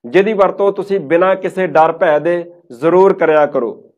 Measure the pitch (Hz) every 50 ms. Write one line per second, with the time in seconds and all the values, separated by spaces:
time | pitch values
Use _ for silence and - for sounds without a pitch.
0 | - 120 123 180 196 220 220 196 190 180 - - 196 202 196 - 190 196 196 196
1 | 151 135 165 170 185 190 190 185 190 180 - 190 185 170 143 156 160 165 165 165
2 | 190 170 151 147 147 170 175 175 170 175 - _ _ _ 123 117 139 165 170 185
3 | 190 196 185 - 165 156 156 151 147 143 - 139 120 110 - - - _ _